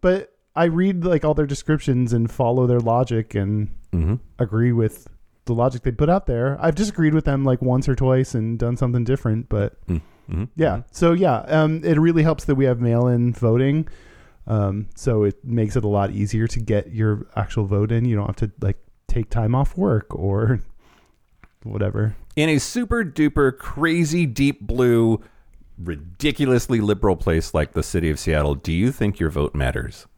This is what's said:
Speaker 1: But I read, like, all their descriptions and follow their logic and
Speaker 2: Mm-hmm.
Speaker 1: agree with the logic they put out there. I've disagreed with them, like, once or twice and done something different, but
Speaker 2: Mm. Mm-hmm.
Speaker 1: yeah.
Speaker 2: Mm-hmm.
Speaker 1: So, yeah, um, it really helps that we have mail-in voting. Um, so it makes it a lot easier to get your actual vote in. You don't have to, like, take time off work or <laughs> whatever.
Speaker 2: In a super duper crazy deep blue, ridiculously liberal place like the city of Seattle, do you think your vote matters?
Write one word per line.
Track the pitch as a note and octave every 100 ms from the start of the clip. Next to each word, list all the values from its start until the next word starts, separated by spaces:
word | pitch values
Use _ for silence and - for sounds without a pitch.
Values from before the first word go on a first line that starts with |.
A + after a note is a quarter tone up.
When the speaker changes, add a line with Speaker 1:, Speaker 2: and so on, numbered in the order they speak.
Speaker 1:
But | F3+ F#3 - _ _ -
I | E3+
read, | E3 F#3+ F3+ E3+
like, | E3 D3+
all |
their | D3+ D3
descriptions | C#3 - D#3 - B2 B2
and | A#2 A#2
follow | - A#2+ B2+ B2+
their | B2
logic | A2+ A#2 B2+ A2+ G#2+ G#2
and | G2 G#2+ G#2+ - -
Speaker 2:
Mm-hmm. | F2 D#2+ A2+ - -
Speaker 1:
agree | A#2 G#2+ A#2+
with | A#2 A2 - - - - _ -
the | A#2
logic | B2 B2
they | -
put | A#2 D3
out | F#3 -
there. | A#2 B2+ C#3+
I've | - D3+
disagreed | G#3 - D#3+
with | D#3 D3+
them, | C#3 C3+
like, | B2+
once | B2+ B2 A#2+
or | B2+
twice | C3 C3 C3 A#2+
and | A2 A2+
done | A#2+ A#2+
something | B2+ B2 A2+
different, | C3+ A2+ A2 A#2+
but | G#2 G#2+ - -
Speaker 2:
Mm. | E2+ - _ -
Mm-hmm. | E2+ - -
Speaker 1:
yeah. | D#3 F#2+
Speaker 2:
Mm-hmm. | -
Speaker 1:
So, | - E3
yeah, | E3+ F#3 A#2+ -
um, | D#3 D#3 D#3+
it | D#3+ D3+
really | E3 E3
helps | D#3 D#3+ -
that | C3+
we | C3+
have | A#2+
mail-in | A#2+ A#2 B2 A#2+ A#2+
voting. | A#2 A#2+ A#2+ C3+ D3+ D#3 - - - - _ -
Um, | A2 G2+ G2 G#2+ -
so | - A2+
it | G#2 -
makes | C3 A#2 G#2+ B2+
it |
a | G#2+
lot | G2+ G2
easier | G#2 G2+ A2+ A2+
to | -
get | A2 G#2 -
your | A2+ A2 G#2 - -
actual | F#2 - G2
vote | G2+ G#2+
in. | A#2 B2
You | G#2+
don't | G2+
have | -
to, | G#2 -
like, | G2+ - - _ -
take | - A2
time | A#2+ A2 B2+
off | C#3 -
work | G3 A2+ - -
or | F#2+ G2 A2+ A#2+ - - _ _ _
<laughs> | _ _ _ - _
whatever. | A2 G2+ G2+ G2+ G#2+ G2 - -
Speaker 2:
In | D#3
a | D3+
super | - A#3+ A#3+ A#3+ G3
duper | C3 D3+ D#3 C#3 B2+
crazy | - - E3 E3+ D#3+ E3+ D#3+
deep | A2+ C#3 C3+
blue, | G2+ A#2 B2 A#2 A2+ A2 - _ _ - - -
ridiculously | F2 D#2 E2 F2 D3+ C3+ C#3 B2 - A#2+
liberal | G#2 G2+ G#2 F2
place | - E2 -
like | D#2+ D2
the | -
city | D2 F2+ D#2+
of | D2
Seattle, | - D#2 D2 C#2
do | -
you | E2 A#2
think | C3 G#2 G2+
your | E2
vote | C#2+ D2 D2
matters? | B1+ A#1 A1+ - -